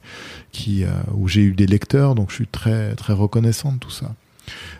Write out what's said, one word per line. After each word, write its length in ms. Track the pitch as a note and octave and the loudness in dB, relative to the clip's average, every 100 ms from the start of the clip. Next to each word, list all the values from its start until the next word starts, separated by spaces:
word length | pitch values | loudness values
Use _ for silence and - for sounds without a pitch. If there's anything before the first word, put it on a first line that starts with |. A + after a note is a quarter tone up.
| - - - - - | -10 -18 -18 -18 -16
qui, 320 | - G#2 G2 | -10 -4 -2
euh, 60 | F#2 F#2 F#2+ | 0 -2 -4
où 120 | G2+ F#2 | -2 2
j'ai 160 | G2+ | 4
eu 100 | G2+ | 4
des 120 | F#2+ G2 | 6 4
lecteurs, 480 | G2+ - C3+ C#3 | 4 2 2 4
donc 160 | A#2+ G2 | 2 0
je 60 | - | -4
suis 100 | A2 | -8
très, 480 | - A2+ A2 G#2+ | -4 -2 0 -2
très 180 | A2 - | -6 -2
reconnaissant 600 | G2 G#2 A#2 A#2 G#2+ C#3+ | 2 2 2 2 0 -2
de 60 | B2+ | -4
tout 120 | - | -8
ça. 240 | - - A2 _ _ - - - | -10 -10 -12 _ _ -18 -18 -16